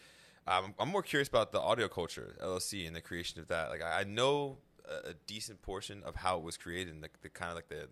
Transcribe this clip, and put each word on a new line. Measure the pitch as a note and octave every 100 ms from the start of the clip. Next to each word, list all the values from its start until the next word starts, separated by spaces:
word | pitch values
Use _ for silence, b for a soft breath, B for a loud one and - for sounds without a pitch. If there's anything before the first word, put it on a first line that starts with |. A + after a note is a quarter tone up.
| B B B B -
Um, | F2+ F#2+ -
I'm | A#2+
more | G3
curious | - D3 C#3
about | A#2+ G#2+
the | G2+
Audio | D#2 A#2 G2+
Culture | - E2 - G1+ -
L | F2
L | F#2
C | - G2+ E2
and | E2
the |
creation | - F2 E2+ -
of | D#2+
that. | F2 D2
Like, | D#2
I, | E2 E2+
I |
know | G2+ G#2+ C3 D3 C#3+ C3+ _ _ -
a, | D#2 -
a | E2+ -
decent | G#2+ G#2+ G2+
portion | - F#2+ - G2+
of | - E2
how | F#2 F2+
it |
was | D#2+ -
created | F2 E2+ F2+
and | D#2
the, | D#2 -
the | -
kinda, | - F2
like, | E2+ -
the, | D2+ C#2